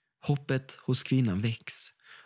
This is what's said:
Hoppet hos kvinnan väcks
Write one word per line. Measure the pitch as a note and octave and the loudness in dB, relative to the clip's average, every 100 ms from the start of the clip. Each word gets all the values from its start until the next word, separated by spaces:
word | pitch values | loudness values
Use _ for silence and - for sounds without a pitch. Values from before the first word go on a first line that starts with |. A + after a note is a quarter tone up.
| _ _ | _ _
Hoppet | - C#3 - C3 - - | -2 -2 0 -2 -4 -8
hos | - B2+ | -2 -2
kvinnan | - C3 A#2+ F#2 | 2 2 4 2
väcks | A2+ A2+ - - - - - - | 0 -4 -6 -8 -8 -12 -20 -20